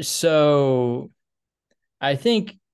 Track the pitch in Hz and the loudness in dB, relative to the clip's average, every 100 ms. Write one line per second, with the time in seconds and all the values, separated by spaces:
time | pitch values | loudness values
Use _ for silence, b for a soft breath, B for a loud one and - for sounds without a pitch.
0 | 135 - 165 156 147 143 139 127 123 120 | -8 -6 0 2 4 4 2 0 0 -4
1 | 151 _ _ _ _ _ _ _ _ _ | -10 _ _ _ _ _ _ _ _ _
2 | 139 139 240 226 - - _ | -2 0 0 0 -2 -14 _